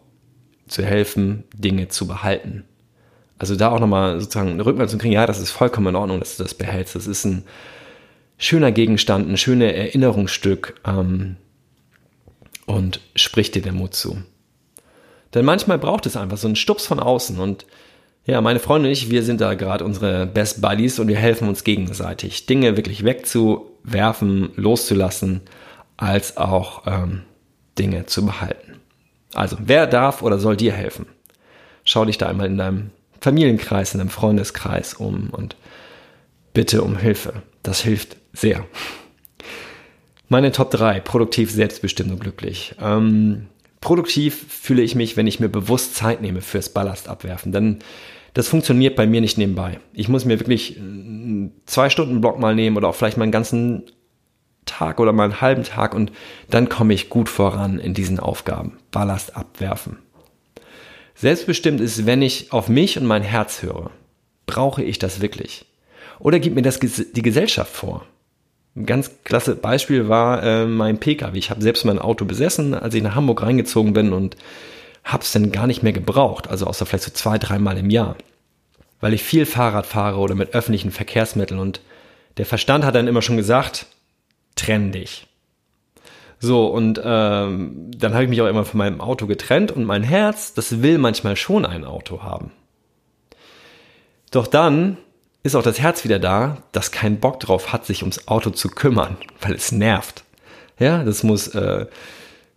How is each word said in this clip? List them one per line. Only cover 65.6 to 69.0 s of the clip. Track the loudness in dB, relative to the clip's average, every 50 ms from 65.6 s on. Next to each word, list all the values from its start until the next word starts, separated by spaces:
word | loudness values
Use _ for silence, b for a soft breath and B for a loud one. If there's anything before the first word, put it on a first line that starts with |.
| -20 _ _ B B B B B B B B B
Oder | 2 2 4 4
gibt | 2 2 2
mir | 2 2
das | 2 0 0
ges-, | -2 -2 -2 -4 -6 -4 -4
die | -2 0
Gesellschaft | 2 2 2 2 2 0 -2 -4 -6 -8
vor? | -10 -8 -8 -8 -10 -12 -18 _ _ _ _ _ _ _ _ _ _ _ _ _
Ein | -8 -4
ganz | 0 0 0